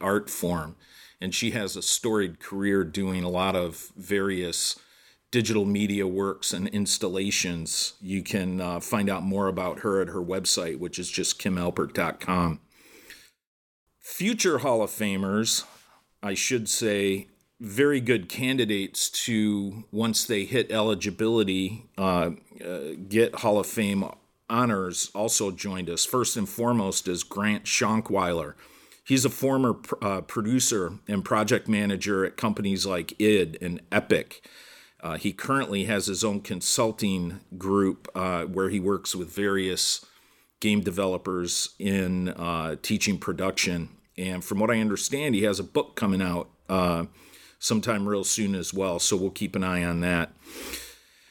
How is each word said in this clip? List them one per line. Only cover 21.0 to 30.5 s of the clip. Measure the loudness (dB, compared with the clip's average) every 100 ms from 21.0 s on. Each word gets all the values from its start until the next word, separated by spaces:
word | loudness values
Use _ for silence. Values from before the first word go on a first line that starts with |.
| -2 0 2 4 4 2 0 -4 -12 -2
uh, | 2 2 2 -2 -14 -14 -10
uh, | -8 -8 -10 -2
get | 2 4 2
Hall | 2 2
of | 2
Fame | 0 0 0 -2 -8 _ _ _
honors | 0 2 2 -2 -4 -6
also | -2 0 0 0
joined | -4 -6 -4 -4
us. | -2
First | 0 2 0 0
and | -4
foremost | 0 2 2 2 -2 -2
is | -4
Grant | -4 -2 0 0 0
Schonkweiler. | 0 2 0 0 0 2 0 -4 -10 -20 -20 -20 -20
He's | 0 2
a | 4
former | 2 0 4 2
pr-, | 0 -4 -4
uh, | -2 -2
producer | -4 -4 2